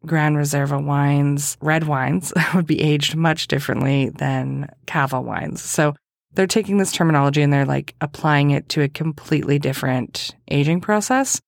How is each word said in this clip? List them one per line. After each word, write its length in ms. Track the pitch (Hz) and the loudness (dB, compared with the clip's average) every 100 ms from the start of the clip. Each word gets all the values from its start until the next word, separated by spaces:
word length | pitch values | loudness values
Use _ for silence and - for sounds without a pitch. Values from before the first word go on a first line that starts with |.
| 160 | 0
Gran 280 | 160 151 151 | 0 2 2
Reserva 460 | 143 147 139 143 | 0 0 0 -2
wines, 720 | 143 143 143 143 143 143 143 - | 0 2 4 4 2 0 -4 -4
red 240 | 151 156 | -2 0
wines, 480 | 156 139 131 170 - - | 0 -2 0 -2 -2 -2
<laughs> 120 | 156 | 0
would 120 | 180 165 | 0 0
be 140 | 156 | 0
aged 360 | 156 147 147 156 | 2 2 0 0
much 320 | 165 156 - | 0 0 -2
differently 640 | 139 - - 135 139 131 | -4 -2 -2 0 2 0
than 600 | - 143 135 131 135 143 - - | -2 -2 -2 -4 -6 -8 -14 -8
cava 340 | 165 135 131 | -2 -2 -2
wines. 420 | 123 98 - - | -4 -6 -6 -10
So 320 | - - 151 147 _ _ _ | -6 0 0 0 _ _ _
they're 120 | - 185 | -2 2
taking 320 | 220 196 202 | 2 2 0
this 140 | 190 | 0
terminology 500 | - 165 151 139 143 | 0 2 4 4 4
and 100 | 143 | 2
they're, 140 | 143 135 | 2 2
like, 280 | 139 143 - | -2 -4 -8
applying 520 | 143 - 160 147 143 | -8 -4 0 2 4
it 160 | 139 - | 2 -2
to 120 | - | -2
a 60 | 143 | -2
completely 680 | 147 160 147 - 151 - 143 | -2 -6 -6 -2 -2 0 0
different 760 | 143 135 135 127 120 - - - - | 0 -2 -2 -2 -4 -8 -12 -14 -4
aging 320 | 143 143 170 | 0 2 0
process. 600 | 175 214 202 262 269 - | 0 0 2 0 0 -4